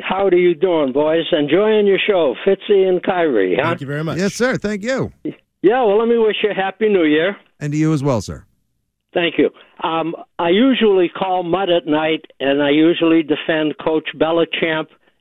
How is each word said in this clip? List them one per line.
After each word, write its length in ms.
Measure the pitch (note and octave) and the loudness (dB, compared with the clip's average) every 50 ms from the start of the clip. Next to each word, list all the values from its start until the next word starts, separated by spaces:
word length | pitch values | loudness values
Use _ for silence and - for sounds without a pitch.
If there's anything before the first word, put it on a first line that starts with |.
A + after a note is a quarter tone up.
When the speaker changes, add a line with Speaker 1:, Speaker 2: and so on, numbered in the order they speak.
| - | 0
Speaker 1:
how 200 | - F#3 F#3+ G3 | -2 -2 -2 0
are 80 | G3 F3 | 2 2
you 200 | F3+ F3+ F3 E3+ | 4 4 2 2
doing, 380 | D3 E3 F#3 F3 D#3+ D3 C3 | 0 -2 -2 0 0 0 0
boys? 320 | B2 C#3+ D3+ D#3 D#3+ E3 D#3+ - | 0 0 0 0 0 0 0 0
Enjoying 540 | F3+ D3+ D3 C#3+ D3+ F#3 G#3+ A3 A3 G#3+ G3+ | -2 -2 0 2 2 2 2 2 2 2 2
your 120 | G3+ G3 E3+ - | 2 2 2 2
show, 280 | - G3+ F3+ D#3+ C3+ A2 - - | 0 2 2 2 0 0 -2 0
Fitzy 400 | G3 G3 F#3+ - - G#3 G3 F#3+ | 0 0 0 0 2 2 2 4
and 160 | F#3 F#3 F3 | 2 0 0
Kyrie, 540 | - G#3 F#3+ F3+ E3+ D#3 B2 G#2 F#2+ F#2 F2 | 0 -2 0 0 0 2 2 2 2 2 0
huh? 120 | F2 C#3 E3 | 0 0 0
Speaker 2:
Thank 120 | E3+ F3 | -2 -4
you 60 | C3+ | -6
very 180 | C3 C#3+ D3 D#3+ | -8 -6 -6 -6
much. 140 | E3 - D3+ | -4 -4 -2
Speaker 3:
Yes, 160 | F#3+ G3+ - | -4 -4 -2
sir. 220 | - A3+ B3+ A3+ D3 | -2 -2 -2 -2 -2
Thank 240 | - G#3 G#3+ G3 | -4 -6 -6 -6
you. 300 | F#3+ A#3+ C4+ B3 D3 - - _ - D3+ - - _ _ _ _ | -6 -4 -4 -4 -4 -6 -8 _ -12 -12 -12 -14 _ _ _ _
Speaker 1:
Yeah, 220 | - F3+ A#3 C4 B3 | 2 2 2 2 2
well, 140 | G#3 G3 G#3+ | 2 2 2
let 100 | A#3 A#3 | 2 2
me 100 | A#3 A#3 | 2 2
wish 180 | A3 G#3+ F#3+ - | 2 0 0 0
you 80 | - G#3 | -2 -2
a 40 | G3 | -2
Happy 340 | F#3+ F#3+ F#3+ - - A3 G#3+ | -2 -4 -4 -4 -2 0 2
New 140 | G3+ F#3 E3 | 2 2 4
Year. 300 | D3+ D3 D#3 E3 G3 G3+ - _ _ _ - | 4 2 2 2 0 -2 -6 _ _ _ -10
Speaker 3:
And 120 | D3 D3 | -8 -4
to 60 | D3 D3+ | -2 0
you 160 | D#3 D#3 D#3+ | 0 0 0
as 80 | C#3+ | 0
well, 180 | C3+ C#3+ B2+ G#2+ | 0 0 -2 -2
sir. 240 | F#2 - D#2 C#2+ - _ _ _ _ _ _ _ _ _ _ _ _ _ - | -4 -6 -12 -14 -16 _ _ _ _ _ _ _ _ _ _ _ _ _ -4
Speaker 1:
Thank 220 | F3+ E3+ E3 - - | -2 -2 0 0 2
you. 120 | C#3 - - - - _ _ - - E3+ | 0 0 0 -6 -16 _ _ -8 -6 -4
Um, 260 | D#3+ E3 D#3 D#3+ - - - - _ - | -4 -4 -4 -6 -8 -10 -14 -14 _ -4
I 120 | F3 E3+ | 0 2
usually 580 | F3+ G3+ B3+ C4+ B3+ G3 A3+ G#3+ G3 F#3 F3 E3 | 2 4 4 2 2 2 2 2 4 2 2 0
call 360 | - - F#3+ F#3+ F#3 F#3 F3+ | -2 -6 -4 -4 -4 -4 -2
Mud 260 | E3 E3+ F#3 G3 F3 | -2 -2 -2 0 0
at 160 | F3 E3+ D#3+ | 0 0 0
Night, 400 | D#3 D3 D#3 D#3 D#3+ D#3+ D#3 - - _ - | 0 -2 0 0 -2 -4 -4 -6 -12 _ -4
and 220 | C3 C#3 C#3 C#3+ | -2 0 0 2
I 80 | D3 C#3+ | 2 2
usually 520 | D3 D3+ D#3 E3 F3 E3 E3 E3 E3 E3 | 4 4 4 4 2 2 2 2 2 2
defend 540 | D#3+ C#3+ D3 - - - E3 D#3 D#3 D3+ C#3+ - | 2 0 -2 -4 -2 -2 -2 -2 -2 -2 -4 -4
Coach 260 | - E3 D#3+ D#3 D3+ - - | -4 -2 -2 -2 -4 -6 -4
Bellichamp 720 | C#3+ D#3+ D#3+ E3+ E3+ E3 D#3+ - - F3 E3 D#3+ D#3 D#3 - _ _ _ _ _ _ | -2 -2 0 0 0 0 -2 -2 -4 -2 -2 -2 -4 -6 -8 _ _ _ _ _ _